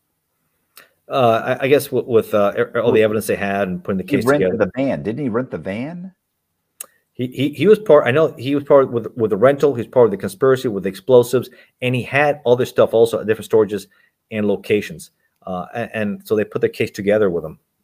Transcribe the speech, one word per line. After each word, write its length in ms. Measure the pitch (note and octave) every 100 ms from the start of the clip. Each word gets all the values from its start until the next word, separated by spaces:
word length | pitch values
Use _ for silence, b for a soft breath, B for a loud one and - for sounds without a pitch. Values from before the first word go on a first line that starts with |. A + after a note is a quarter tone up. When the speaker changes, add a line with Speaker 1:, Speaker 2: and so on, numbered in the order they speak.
| _ _ _ _ _ _ _ - b b -
Speaker 1:
Uh, 480 | C3+ A#2 A2+ B2 B2+
I, 40 | C3+
I 20 |
guess 200 | C#3 -
w-, 220 | B2 C3
with, 240 | A2+ -
uh, 200 | G#2+ G2+ G#2+
e-, 220 | A#2+ A#2+
all 140 | A#2+
the 100 | A#2
evidence 240 | G#2+ G#2+ G#2+
they 80 | G2+
had 320 | G2+ G2 F#2+
and 160 | F2+
putting 140 | - F#2+
the 60 |
Speaker 2:
He 140 | F2+ G2
Speaker 1:
case 80 | A#2+
Speaker 2:
rented 260 | C#3+ F#2
Speaker 1:
together. 200 | F#2 F#2+
Speaker 2:
the 80 | B2+
van. 200 | C3+ D2
Didn't 180 | F#2+ B2
he 80 | C#3
rent 220 | A2 C3
the 60 | F#2+
van? 580 | E2+ G#2 C#3+ F3 F#3 - _ _ _ _ _ - - b b
Speaker 1:
He, 160 | - B2
he, 220 | - D3
he 180 | B2+ F3+
was 100 | G#3
part, 300 | - D3 A#2+
I 40 |
know 220 | C#3+ D#3 D#3
he 180 | B2 C#3+
was 80 |
part 260 | C#3+ C#3+ B2
with, 180 | A#2 G#2+ B2
with 140 | A2
the 80 | G2
rental. 380 | B2+ C#3+ D3 A#2+
He 60 |
was 60 | G#2
part 180 | B2+ A2+
of 60 |
the 60 | G2
conspiracy 520 | G2+ - C3+ B2+ B2+
with 140 | G2
the 60 | F#2+
explosives, 600 | F#2+ - B2 A#2+ B2+ G#2+ b b b
and 120 | B2+
he 80 | B2
had 400 | - C3+ D3 C#3+ A#2+
other 200 | B2 A#2+
stuff 280 | - A2
also 260 | A2+ A#2 G#2
at 80 | G2+
different 240 | G#2+ G2
storages 360 | A2 G2+ G2+ - _ _ _ -
and 160 | A2 G#2
locations. 640 | G2 - G#2 G2 D2+ - _ _ _ F#2+
Uh, 200 | F2+ -
and, 160 | A#2+ A2+
and 340 | A2 G#2 G2 -
so 80 | G#2+
they 80 |
put 180 | G2+ -
the 80 | A2+
case 220 | - A2
together 380 | - G2 G#2+ G2+
with 140 | E2+
him. 160 | D#2 - _ _